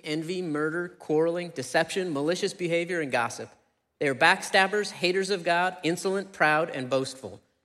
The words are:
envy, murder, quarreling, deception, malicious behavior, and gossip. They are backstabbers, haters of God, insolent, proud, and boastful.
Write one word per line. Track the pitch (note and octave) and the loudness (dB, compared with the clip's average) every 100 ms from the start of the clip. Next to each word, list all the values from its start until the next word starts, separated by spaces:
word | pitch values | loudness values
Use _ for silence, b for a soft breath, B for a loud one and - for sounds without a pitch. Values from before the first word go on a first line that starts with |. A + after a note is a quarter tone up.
| D#3+ | -6
envy, | D#3 D#3+ F3+ | -4 -2 -4
murder, | F3 D3 D#3 E3+ F3 - | -2 -2 -2 -2 -8 -10
quarreling, | - D#3 E3 F3 E3+ | 0 2 2 0 -6
deception, | C3+ B2+ D#3+ E3 G3 F#3 | -8 -2 0 0 -2 -2
malicious | C#3 D3+ F3+ G3 | 0 0 0 -2
behavior, | - E3+ E3+ F3 F3 | -2 0 0 0 -2
and | C#3+ | -2
gossip. | B2 A#2 - A2+ - _ _ _ - | 0 -2 -4 -14 -16 _ _ _ -2
They | D3 | -2
are | A#2+ | 4
backstabbers, | E3 F#3+ - G3+ F#3+ G#3 G3+ | 4 4 2 4 4 2 -2
haters | - F3+ F#3 F#3+ | -2 0 0 0
of | F#3+ | -2
God, | E3+ F3 F3+ F#3 | 2 2 2 0
insolent, | D#3 F3 F#3+ G3 F#3+ | -2 0 0 -2 -4
proud, | - D#3 D3+ E3+ | 2 4 4 2
and | C#3 B2+ | -4 -2
boastful. | C3+ C3 - G2 - _ _ | 0 -2 -8 -14 -14 _ _